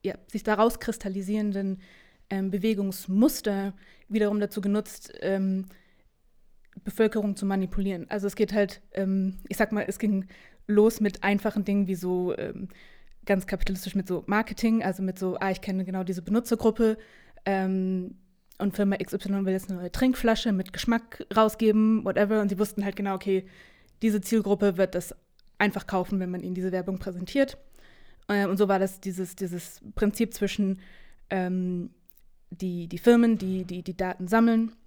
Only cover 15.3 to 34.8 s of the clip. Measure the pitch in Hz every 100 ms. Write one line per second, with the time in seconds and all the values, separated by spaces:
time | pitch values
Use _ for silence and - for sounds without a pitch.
15.3 | 180 190 185 202 185 180 185 185 180 175
16.3 | 220 247 233 226 220 226 220 - - -
17.3 | - - 196 190 190 185 185 180 - _
18.3 | _ _ - 202 - 202 196 - 202 190
19.3 | 196 190 190 190 185 180 - 254 254 226
20.3 | 220 240 190 185 - - 233 233 - -
21.3 | 208 220 220 220 214 220 220 - - 208
22.3 | 214 202 190 208 - 202 196 202 190 202
23.3 | 190 190 - - _ _ _ 226 208 -
24.3 | 226 202 202 202 180 190 180 - - _
25.3 | _ _ _ 202 196 - 185 185 196 180
26.3 | 180 180 185 185 185 185 185 - 180 185
27.3 | 277 269 - - - - - - - -
28.3 | 202 202 190 202 190 190 190 190 180 180
29.3 | - 185 175 - - - - 208 - 226
30.3 | - 202 - 190 185 - - - - -
31.3 | 190 180 185 180 180 175 _ _ _ -
32.3 | - _ 175 185 175 170 175 240 240 233
33.3 | 226 190 190 180 180 185 175 185 180 180
34.3 | 220 233 226 226 -